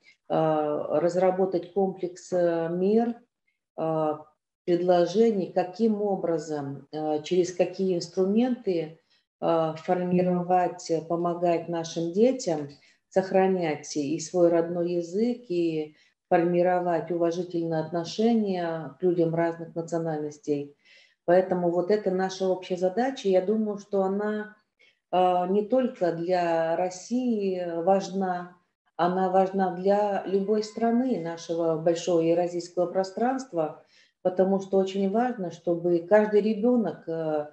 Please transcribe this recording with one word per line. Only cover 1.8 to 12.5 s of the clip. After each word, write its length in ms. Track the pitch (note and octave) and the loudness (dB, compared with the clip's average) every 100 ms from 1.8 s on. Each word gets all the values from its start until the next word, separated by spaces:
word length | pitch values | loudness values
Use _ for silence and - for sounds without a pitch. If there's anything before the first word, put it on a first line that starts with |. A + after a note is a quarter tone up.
| F#3+ - E3+ - - | -2 -2 -8 -10 -4
э, 380 | F3+ F3 E3 E3 | 0 0 0 -2
мер, 460 | F3 F#3+ A3 A#3+ A#3 _ _ _ _ _ - | 0 2 2 2 -4 _ _ _ _ _ -6
а, 480 | D#3+ D#3+ D#3 D3+ - _ _ _ - | -4 -2 -2 -4 -10 _ _ _ -2
предложений, 840 | E3+ F3+ F3 E3+ F#3 A#3 G3+ E3+ | 0 4 4 4 4 4 2 0
каким 480 | - F3+ - A3+ G#3 | -2 -2 0 0 2
образом, 880 | G#3 F#3 E3 E3 D#3+ D3+ C#3 C#3 - | 0 -2 0 -2 -2 -6 -6 -8 -10
а, 260 | D3+ D#3 D3+ | -6 -2 -2
через 340 | D3+ F3+ F3 | 0 0 0
какие 420 | - F3+ - F#3+ F3 | 0 -2 0 -2 -2
инструменты, 1040 | E3 - F#3+ G#3+ B3+ B3 G3 F3 D#3 D#3+ _ _ _ _ | -4 -2 2 2 2 0 -2 -2 -4 -10 _ _ _ _
а, 340 | E3 E3 D#3+ D#3 | 0 0 0 -2
формировать, 1120 | - F3+ F3+ F3+ F3+ F3+ F3 F#3 F3 E3+ - | -2 0 2 2 2 0 2 2 2 -4 -4
э, 120 | E3 | -4
помогать 640 | D#3+ E3+ F3 E3+ F3 E3 E3 | -2 -2 -2 0 0 0 -2
нашим 460 | E3+ E3 - E3+ | -6 -6 -6 -4
детям 560 | F3+ A#3+ B3+ - | 2 2 2 -2